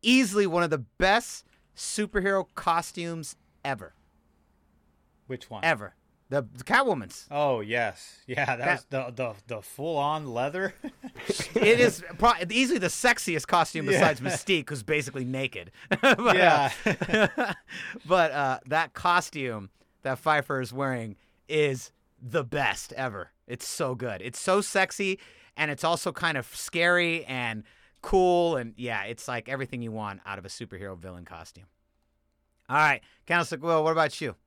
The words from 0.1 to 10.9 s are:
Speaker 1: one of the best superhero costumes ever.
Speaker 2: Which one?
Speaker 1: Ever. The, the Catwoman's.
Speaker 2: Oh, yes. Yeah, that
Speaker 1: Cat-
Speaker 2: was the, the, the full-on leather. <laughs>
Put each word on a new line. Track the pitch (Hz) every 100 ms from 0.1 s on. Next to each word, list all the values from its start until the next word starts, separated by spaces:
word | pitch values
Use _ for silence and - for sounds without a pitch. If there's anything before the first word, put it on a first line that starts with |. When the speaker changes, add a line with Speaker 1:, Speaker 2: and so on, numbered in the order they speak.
| 254 233 202 196
Speaker 1:
one | 170
of | 170
the | 151
best | 120 _ 190 214 - - _ _ _ -
superhero | - - 208 202 190 196 - -
costumes | - 170 - - 170 165 151 - _ _
ever. | 139 120 90 _ _ _ _ _ _ _ _ _ _ _ _ _ _
Speaker 2:
Which | 127 -
one? | 107
Speaker 1:
Ever. | 160 139 101 _ _ _ _
The, | 139 117
the | 120
Catwoman's. | - 240 269 160 95 - -
Speaker 2:
Oh, | 147 147 120
yes. | 104 120 110 - - - -
Yeah, | 127 139 120
that |
Speaker 1:
Cat- | 139 175 -
Speaker 2:
was | 135 127 117
the, | 123 104 -
the, | 113
the |
full-on | 98 - 156 156 143 156 147
leather. | 117 135 180 190 -
<laughs> | 285